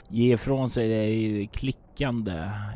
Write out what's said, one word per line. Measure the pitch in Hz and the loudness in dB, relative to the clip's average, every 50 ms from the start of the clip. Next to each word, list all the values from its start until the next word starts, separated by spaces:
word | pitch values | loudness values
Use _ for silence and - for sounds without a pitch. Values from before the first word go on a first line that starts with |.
| - | -12
ge | - - 117 120 123 120 | -4 0 4 6 6 4
ifrån | 110 - 139 139 131 131 117 | 4 2 0 0 0 0 0
sig | - 127 113 | 0 0 0
det | 110 110 110 107 107 110 113 110 107 104 104 101 | 2 2 2 2 2 2 0 0 0 0 -2 -4
klickande | 104 - - 131 135 127 - - - - - 143 131 120 117 107 98 90 80 80 98 104 104 104 104 113 | -4 -6 -4 -4 -4 -4 -6 -10 -12 -6 -4 -2 -2 -2 -2 -2 -4 -4 -4 -6 -6 -6 -6 -8 -8 -10